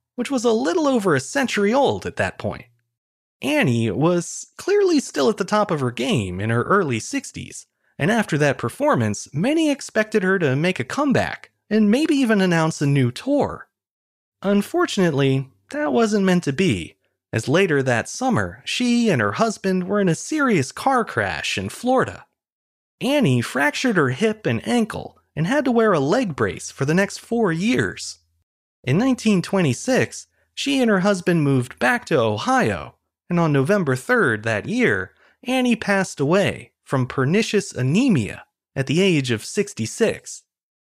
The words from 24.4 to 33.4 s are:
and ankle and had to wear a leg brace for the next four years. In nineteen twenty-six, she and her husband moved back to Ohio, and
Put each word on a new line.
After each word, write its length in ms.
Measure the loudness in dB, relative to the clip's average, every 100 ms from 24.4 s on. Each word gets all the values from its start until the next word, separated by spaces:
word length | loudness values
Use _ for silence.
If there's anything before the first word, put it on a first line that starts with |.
| -2
and 200 | -4 0
ankle 500 | 0 -2 -4 -12 -16 _
and 120 | -4 0
had 180 | 0
to 80 | 2
wear 200 | 2 4
a 60 | 4
leg 380 | 2 2 0 0
brace 340 | -2 -2 -12
for 140 | -6
the 100 | 0
next 240 | 2 0 -4
four 320 | -6 0 0
years. 680 | 0 0 0 0 -4 -12 -14 _ _ _ _ _ _
In 120 | -2 2
nineteen 460 | 2 2 2 2
twenty-six, 840 | 2 0 2 0 0 0 0 -4 -18 _ _
she 260 | -8 -2 0
and 80 | 2
her 120 | 2
husband 420 | 2 0 2 2
moved 380 | 4 2 0 -2
back 240 | 0 0
to 160 | 0 0
Ohio, 760 | 2 0 0 0 0 -2 -8 -18 _ _ _
and 120 | 0